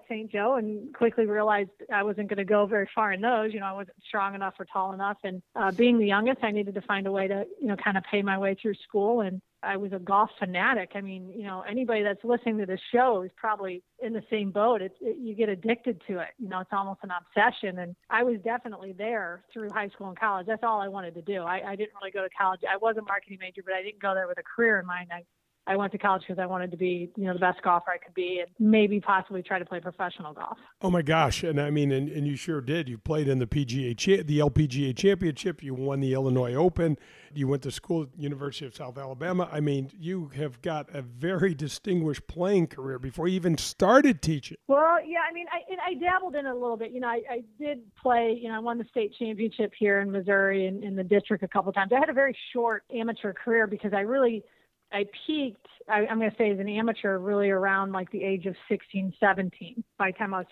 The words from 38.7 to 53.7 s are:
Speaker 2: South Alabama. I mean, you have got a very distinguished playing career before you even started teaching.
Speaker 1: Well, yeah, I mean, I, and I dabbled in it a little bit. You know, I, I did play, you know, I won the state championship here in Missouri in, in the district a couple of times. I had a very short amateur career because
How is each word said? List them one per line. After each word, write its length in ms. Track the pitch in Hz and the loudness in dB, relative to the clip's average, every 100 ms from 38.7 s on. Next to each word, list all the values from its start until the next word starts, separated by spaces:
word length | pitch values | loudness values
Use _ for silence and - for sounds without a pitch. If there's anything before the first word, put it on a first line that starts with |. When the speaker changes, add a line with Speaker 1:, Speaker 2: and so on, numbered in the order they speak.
| - | -12
Speaker 2:
South 220 | 127 127 | -12 -12
Alabama. 500 | 135 127 170 180 165 | -12 -6 -2 0 0
I 80 | 151 | 0
mean, 280 | 147 139 135 - | 0 0 -2 -8
you 340 | 165 185 147 131 | -6 -6 -6 -6
have 260 | 151 120 | -8 -6
got 320 | 175 151 143 | -4 -4 -6
a 80 | 143 | -10
very 520 | 123 120 165 190 190 | -12 -6 -2 2 2
distinguished 760 | 143 151 - 214 180 156 135 - | 0 -6 -6 -2 0 0 -4 -8
playing 400 | 165 185 196 160 | -4 2 4 2
career 320 | - 135 127 | -2 -8 -6
before 300 | 131 170 175 | -8 -2 0
you 60 | 185 | 2
even 200 | 175 147 | 2 0
started 640 | - - 190 262 285 175 | -2 2 8 10 8 4
teaching. 360 | 160 147 - - - | 0 -2 -4 -16 2
Speaker 1:
Well, 300 | 277 320 339 311 | 6 6 4 2
yeah, 140 | 339 320 | -2 -2
I 40 | |
mean, 140 | 339 339 | -6 -8
I, 120 | 339 339 | -8 -6
and 80 | 370 | -6
I 140 | 381 | -4
dabbled 420 | 277 349 370 370 285 | -2 0 0 0 -4
in 100 | 269 | -4
it 40 | |
a 40 | |
little 220 | 247 247 226 | -4 -4 -4
bit. 160 | 226 | -6
You 80 | 247 | -6
know, 80 | 247 | -4
I, 140 | 233 233 | -4 -4
I 120 | 240 220 - | -8 -10 -8
did 260 | 294 262 214 _ | -6 -6 -10 _
play, 420 | 254 240 233 240 | 2 4 4 0
you 120 | 233 | -4
know, 60 | 220 | -6
I 40 | |
won 200 | 233 233 | -4 -4
the 60 | 226 | -4
state 240 | 247 208 - | -2 -4 -4
championship 540 | 226 208 220 - 208 - | -6 -2 -4 -2 -4 2
here 220 | 208 202 | 4 4
in 100 | 196 | 2
Missouri 560 | 196 185 196 196 196 185 | -2 2 4 4 2 0
in, 160 | 196 | -2
in 140 | 202 190 | -6 -6
the 80 | 180 | 4
district 360 | 202 - 208 | 4 4 -2
a 60 | 190 | 0
couple 220 | 202 185 | 0 0
of 60 | 196 | 0
times. 180 | 196 254 | 2 4
I 40 | |
had 100 | 320 | 4
a 40 | |
very 240 | 262 269 - - | 4 2 0 -6
short 320 | 247 233 208 _ | -2 0 -2 _
amateur 380 | 240 226 220 208 | -4 -4 -4 -6
career 340 | - 240 226 | -6 2 2
because 280 | 214 | 2